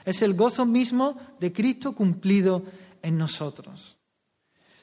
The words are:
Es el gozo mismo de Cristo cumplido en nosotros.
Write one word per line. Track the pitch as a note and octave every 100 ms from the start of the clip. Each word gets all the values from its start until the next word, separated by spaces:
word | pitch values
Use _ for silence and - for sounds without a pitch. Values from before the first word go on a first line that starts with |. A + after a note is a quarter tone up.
Es | F#3+ F#3+
el | G#3+
gozo | F#3 A#3+ A#3+ A#3+
mismo | A#3+ B3 B3 C#4 C#4 - -
de | F3+
Cristo | F3+ B3 B3+ C#4
cumplido | A3 F#3+ F3+ F#3+ G3+ F#3 F3+ F#3 - - -
en | E3 D#3+
nosotros. | D#3+ - D3 C3+ C3 - - _ _ _ _ _ _ _ _ _